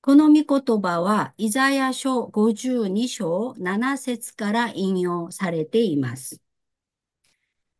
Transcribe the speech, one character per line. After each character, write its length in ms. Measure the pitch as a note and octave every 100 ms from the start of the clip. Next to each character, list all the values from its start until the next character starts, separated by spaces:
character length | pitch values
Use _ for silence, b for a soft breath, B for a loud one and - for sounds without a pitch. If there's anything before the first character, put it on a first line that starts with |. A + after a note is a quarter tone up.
こ 140 | - C#4+
の 120 | D4+
御 140 | D4+ D4 C#4
言 220 | C4+ A3
葉 220 | F#3+ E3+
は、 320 | F3+ G#3 C3+ -
イ 140 | G#3+
ザ 200 | A#3+ C4+
ヤ 220 | C4+ C4
書 340 | B3+ C4+ B3+ A3
五 260 | G#3+ G#3+
十 340 | A3 B3+ B3 G3+
二 200 | G3 B3
章 460 | - F3 F3 A#3+ C4+
七 400 | F3+ G3+ B3+ C#4
節 360 | - A#3 -
か 180 | - G#3
ら 200 | A3+ A#3+
引 260 | - F#3+ F#3
用 300 | F3+ F3 E3+
さ 200 | - F#3
れ 160 | E3 D#3
て 160 | A3
い 160 | A3+ C#3+
ま 180 | C3 C3
す。 240 | - - _ _ _ _ _ _ _ _ _ _ _ _ _